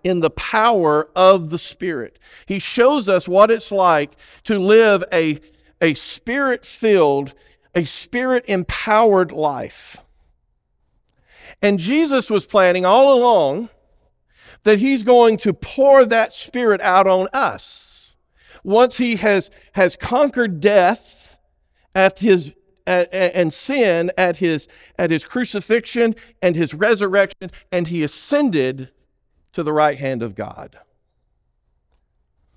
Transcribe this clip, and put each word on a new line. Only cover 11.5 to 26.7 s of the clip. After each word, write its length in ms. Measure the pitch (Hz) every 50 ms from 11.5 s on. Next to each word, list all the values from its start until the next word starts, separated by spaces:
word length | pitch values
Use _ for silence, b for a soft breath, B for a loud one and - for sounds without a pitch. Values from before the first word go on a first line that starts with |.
| B B
And 180 | 208 202 202 180
Jesus 500 | 165 202 277 311 330 285 277 254 - -
was 160 | 214 190 -
planning 400 | - - 202 185 180 180 185 180
all 320 | 185 208 254 269 277 269
along 520 | 240 247 240 226 180 151 135 143 196 233 214 _ _ _ _ _ _ _ _ _ _ _ b b b b b b b -
that 160 | 208 214 202
he's 240 | 247 269 277 240 202
going 340 | 247 247 240 233 226 220
to 160 | - - 208 156
pour 520 | - - - - 277 269 277 277 269 247
that 260 | 214 226 226 214 -
Spirit 500 | - - - - - 247 247 214 202 175
out 260 | - 190 185 190 190
on 200 | 190 185 185 190 - -
us. 840 | 277 247 151 101 - - - - - - - - - - _ _ _ _ _ b b b b b b -
Once 340 | 185 202 226 254 240 -
he 180 | - 254 233 226
has, 340 | 175 202 214 202 185 - b b b b b -
has 220 | 202 185 175 -
conquered 640 | - - - 240 269 294 269 - 247 233 208 175 147
death 800 | 165 202 208 196 180 185 233 - _ _ _ _ _ _ _ _ _ _ _ _ _ _ _ _ _ _ -
at 240 | 190 190 190 - -
his, 320 | 190 226 190 175 139 143 - _ _ _ _ _ _
at, 280 | 180 180 180 175 175 185
at, 200 | 190 185 175 -
and 200 | 185 175 156 -
sin 580 | - - - 285 277 226 190 165 170 170 185 -
at 200 | 180 185 175 170
his, 300 | - 185 170 160 143 - b b b b b b -
at 100 | 175 160
his 140 | 160 147 -
crucifixion 920 | - - 247 240 - - 202 - - 220 233 - - - 233 233 226 220 B B B B _
and 140 | 185 180 165
his 180 | 165 160 -